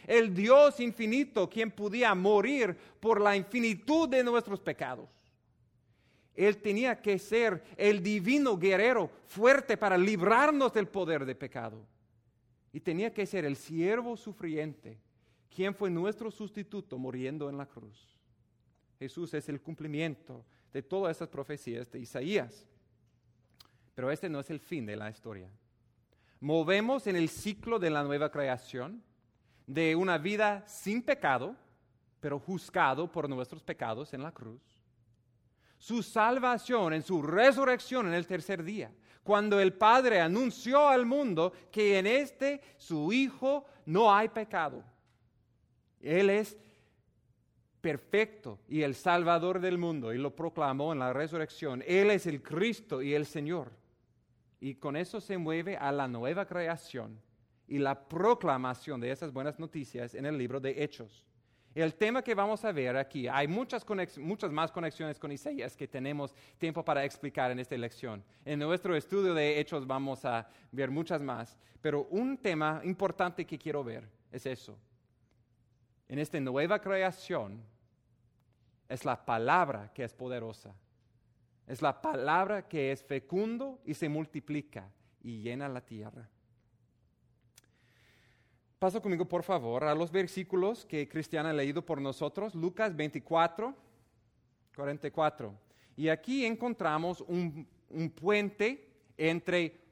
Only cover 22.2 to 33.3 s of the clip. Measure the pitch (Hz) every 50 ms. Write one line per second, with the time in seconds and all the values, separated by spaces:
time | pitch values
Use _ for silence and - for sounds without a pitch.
22.2 | 131 175 214 185 123 117 - - - _ _ _ _ _ _ _ _ _ _ _
23.2 | _ _ _ _ _ _ _ - - _ _ _ _ _ _ - 127 131 - -
24.2 | - 180 156 139 135 - 160 143 - - 180 151 113 104 104 107 107 107 107 -
25.2 | - 113 104 98 90 95 101 - _ _ _ _ _ _ _ _ _ _ _ _
26.2 | _ _ _ _ 135 143 156 165 160 160 190 202 214 240 269 262 - 208 185 175
27.2 | 165 160 - - - 208 202 208 - 233 233 214 175 160 151 147 143 143 143 143
28.2 | 151 147 - 147 143 135 127 123 - - - 123 123 165 214 233 - _ _ _
29.2 | _ _ _ _ _ _ _ _ _ - 135 160 165 160 160 165 190 185 175 156
30.2 | 147 196 208 208 214 208 202 196 185 - - - - 190 214 247 240 311 277 -
31.2 | - 147 131 120 127 185 254 - _ _ _ _ _ _ _ _ _ _ _ _
32.2 | - 143 143 139 - - 190 165 - - - 185 160 135 131 139 175 170 - 175
33.2 | 147 139